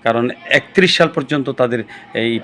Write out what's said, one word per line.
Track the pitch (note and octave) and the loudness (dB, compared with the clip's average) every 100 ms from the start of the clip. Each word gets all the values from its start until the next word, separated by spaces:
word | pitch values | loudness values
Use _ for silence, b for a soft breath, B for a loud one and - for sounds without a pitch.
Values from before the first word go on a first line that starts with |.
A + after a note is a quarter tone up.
কারণ | A#2 A#2 B2 - - | -2 0 -2 -4 0
একত্রিশ | D#3 - - F#3 - | -2 0 2 2 4
সাল | E3 | 0
পর্যন্ত | E3 C3+ D3 C3+ | 0 -4 -4 -2
তাদের | C3+ B2 A#2+ G#2+ B B | -2 0 -2 -6 B B
এই | - A2+ A2+ | -4 -2 -2